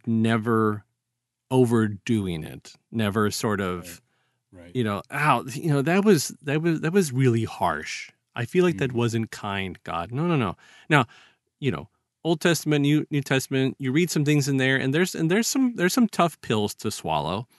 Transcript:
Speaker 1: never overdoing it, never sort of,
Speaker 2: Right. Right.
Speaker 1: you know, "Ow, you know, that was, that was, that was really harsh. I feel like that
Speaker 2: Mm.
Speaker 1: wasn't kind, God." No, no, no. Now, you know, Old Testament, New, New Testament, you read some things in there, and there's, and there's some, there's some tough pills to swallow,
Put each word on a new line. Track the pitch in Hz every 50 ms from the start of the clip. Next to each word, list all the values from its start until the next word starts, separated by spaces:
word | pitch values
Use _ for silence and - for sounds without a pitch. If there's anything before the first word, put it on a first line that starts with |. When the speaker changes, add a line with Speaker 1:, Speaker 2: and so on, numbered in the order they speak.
| -
Speaker 1:
never | 120 113 113 110 113 113 113 107 120 113 110 110 107 104 107 - _ _ _ _ _ _ _ _ _ _ _ _ -
overdoing | 131 127 127 113 120 113 110 104 104 98 - - 117 107 98 90 85 80
it, | 78 69 65 - - - - _ _ -
never | - 113 107 101 95 110 104 104
sort | 95 - - 113 104 98
of, | 98 90 90 87 82 82 85 - _ _ _ _ _ _ _ _ _ _
Speaker 2:
Right. | - 90 85
Right. | 87 90
Speaker 1:
you | 127
know, | 117 110 101 95 - -
"Ow, | - 139 147 151 131 120 - 131
you | 117 - - 165
know, | 143 139
that | 131 156 175 202 196
was, | 220 196 143 - - - -
that | - 147 135 156
was, | 160 170 160 151
that | - 160
was | 180 202 190 147
really | 120 131 135 127 117 113 110
harsh. | - - - 95 87 78 73 78 - - - - - _ _ _ _ -
I | 120 120
feel | - - 180 180
like | 180 160 143
that | 143 127
Speaker 2:
Mm. | 127
Speaker 1:
wasn't | 117 120 117 110 117 110 -
kind, | - - - 104 98 98 95 92 85 - -
God." | - 82 82 85 113
No, | 117 135 165
no, | 175 170
no. | 143 113 90 82 - _ - - - - -
Now, | 160 143 117 - - - - _ _ _ _ _ _ -
you | 151 131
know, | 90 - - - _ _ _ _ _ _ -
Old | 160 170 160
Testament, | - 180 170 - - 156 151 147
New, | 143 143 151 151 - -
New | 151 143
Testament, | 135 - 139 131 - - 139 135 131 131 - -
you | 139 127
read | 127 160 180 165
some | - 160 147
things | 143 151 147 131 143
in | 139
there, | 131 131 131 135
and | 131 123 135 135
there's, | 160 185 185 -
and | - 165 160
there's | 180 220 226
some, | - - 277 262 247 233
there's | - 175 180
some | - 269 240 208
tough | - - 175 170 - -
pills | - - 120 107 104 101 -
to | - - 110
swallow, | - - - 82 78 76 73 80 87 104 127 - _